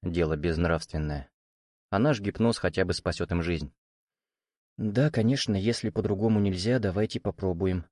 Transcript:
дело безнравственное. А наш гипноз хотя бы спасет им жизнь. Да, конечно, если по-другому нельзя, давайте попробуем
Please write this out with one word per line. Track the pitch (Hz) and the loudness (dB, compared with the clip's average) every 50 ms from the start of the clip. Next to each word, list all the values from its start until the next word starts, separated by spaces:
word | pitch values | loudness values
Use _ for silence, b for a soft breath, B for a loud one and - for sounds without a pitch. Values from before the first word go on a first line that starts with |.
| - | -6
дело | - 85 85 85 78 80 | -4 0 0 0 0 0
безнравственное. | 76 73 85 80 78 82 82 82 80 - - - 78 78 76 73 71 67 - _ _ _ _ _ _ _ _ _ _ _ _ | 0 0 -2 0 2 2 2 2 0 -2 -4 -6 -4 -4 -2 -4 -6 -8 -12 _ _ _ _ _ _ _ _ _ _ _ _
А | - 98 | 0 2
наш | 113 151 147 110 | 2 2 2 0
гипноз | 98 101 - - 113 117 117 - | -2 -6 -2 2 2 2 2 2
хотя | - 92 82 - 95 | -2 -2 0 0 0
бы | 90 90 | 0 0
спасет | - - 92 85 - 87 - 90 | -2 -2 -4 -2 -2 -4 -2 0
им | 87 82 | -2 0
жизнь. | 85 87 80 73 69 _ _ _ _ _ _ _ _ _ _ _ _ _ _ _ _ _ _ _ _ _ | 0 -2 -2 -4 -8 _ _ _ _ _ _ _ _ _ _ _ _ _ _ _ _ _ _ _ _ _
Да, | - - 107 101 113 139 151 | -4 -4 -2 2 2 2 2
конечно, | 156 120 107 113 131 135 - - 107 | 2 2 2 2 2 2 0 0 0
если | 98 95 110 117 - - 107 | 0 2 0 -2 0 -4 -4
по-другому | - - 101 101 104 95 107 113 110 107 | -4 -2 -2 -2 0 0 2 2 4 4
нельзя, | 101 101 95 90 90 110 123 131 | 4 2 0 0 0 0 0 0
давайте | 107 98 85 98 107 110 - - | 0 0 0 0 -2 -2 -2 -4
попробуем | - 104 92 - 95 95 90 85 95 92 92 92 85 - | -4 -4 -6 -2 -2 -2 -2 0 0 0 0 0 -4 -6